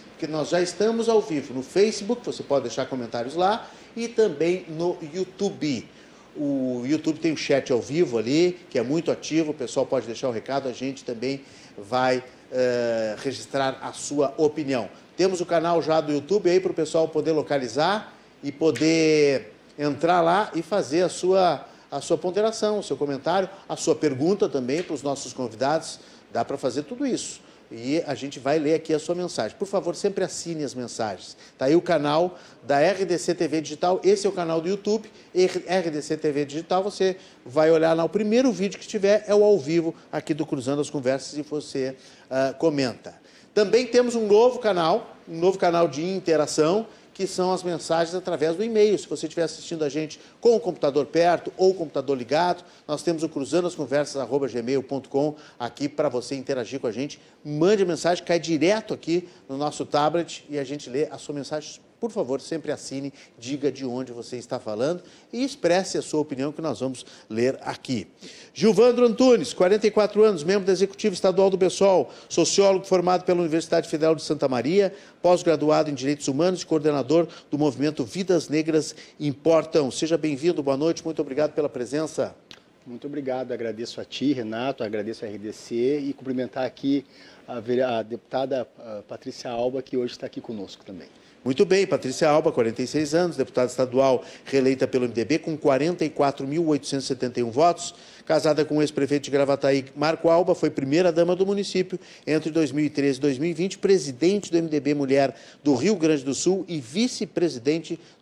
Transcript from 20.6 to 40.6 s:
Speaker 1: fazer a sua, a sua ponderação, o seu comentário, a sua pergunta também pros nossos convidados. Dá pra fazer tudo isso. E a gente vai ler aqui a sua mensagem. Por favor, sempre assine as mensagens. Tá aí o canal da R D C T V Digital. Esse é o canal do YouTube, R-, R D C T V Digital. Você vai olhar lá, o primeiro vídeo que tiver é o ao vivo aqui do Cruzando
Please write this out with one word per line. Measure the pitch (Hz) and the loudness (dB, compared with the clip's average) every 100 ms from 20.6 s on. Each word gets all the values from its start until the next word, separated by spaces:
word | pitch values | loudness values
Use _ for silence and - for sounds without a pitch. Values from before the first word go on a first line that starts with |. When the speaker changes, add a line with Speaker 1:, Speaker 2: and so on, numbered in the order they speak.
Speaker 1:
fazer | - 202 139 160 | -2 -2 0 0
a | 180 | 0
sua, | - 180 190 180 139 - - - | 0 2 4 4 2 -6 -20 -12
a | 143 | -10
sua | - 165 | -2 -2
ponderação, | 185 180 220 214 214 208 | 0 0 0 0 -2 -2
o | |
seu | - 135 | -4 -4
comentário, | 143 139 160 185 185 - - | -2 -2 0 0 -2 -6 -10
a | 156 | -4
sua | - 156 | 0 2
pergunta | 156 131 160 202 202 | 0 2 0 2 0
também | 139 123 151 | 0 -2 -4
pros | 180 147 | -4 -6
nossos | 139 135 127 | -4 -6 -8
convidados. | 123 123 110 131 160 160 - - - - | -8 -8 -2 0 0 -4 -12 -18 -20 -8
Dá | 120 | -4
pra | 117 135 | -4 -4
fazer | 131 123 | -4 -4
tudo | 147 247 285 | -6 -6 -2
isso. | 170 - - - - - | -4 -6 -14 -20 -20 -18
E | 113 123 160 156 | -10 -4 -2 -2
a | |
gente | 120 139 143 | -6 -8 -6
vai | 123 160 | -2 0
ler | 147 160 | 2 0
aqui | 156 | 0
a | 156 | -2
sua | 151 175 | -2 -4
mensagem. | 180 - 110 - | -4 -4 -6 -6
Por | 196 | -4
favor, | 196 160 160 | -2 -2 -2
sempre | 202 196 | -2 -2
assine | 180 - 170 160 | -4 -6 -8 -6
as | 139 127 | -6 -6
mensagens. | 120 - 110 92 - - - - | -8 -6 -6 -6 -12 -20 -20 -2
Tá | 131 | 4
aí | 170 | 4
o | |
canal | 175 160 147 156 180 - - - | 4 2 2 2 0 -4 -20 -10
da | 120 143 | 0 4
R | 165 190 | 4 2
D | 185 170 | 0 -2
C | - | -2
T | 160 160 | -2 0
V | 156 | -2
Digital. | 147 151 175 185 | -4 -2 0 2
Esse | 180 202 202 | 4 4 2
é | |
o | |
canal | 175 165 165 | -2 -2 -2
do | 165 | -2
YouTube, | 202 208 220 - - - | -4 -2 -2 -4 -20 -4
R-, | 175 185 185 - | 2 2 0 -2
R | 185 170 | -2 0
D | 151 | -4
C | - 156 | -4 -2
T | 156 | 0
V | 143 143 | 0 -2
Digital. | 147 170 180 | -6 -2 -2
Você | 202 - 190 185 - - | -2 0 0 -2 -10 -20
vai | 127 139 156 | -2 4 6
olhar | 160 160 | 6 4
lá, | 165 | 2
o | 165 | 2
primeiro | 202 214 233 262 | 0 2 4 4
vídeo | 175 196 - | 2 -2 -6
que | - | -8
tiver | 220 196 208 196 | 0 4 2 4
é | |
o | 208 | 4
ao | 208 196 | 6 4
vivo | 139 170 165 - - | 2 0 0 -4 -8
aqui | 151 - 151 | -8 -4 -4
do | 151 | -4
Cruzando | 147 | -4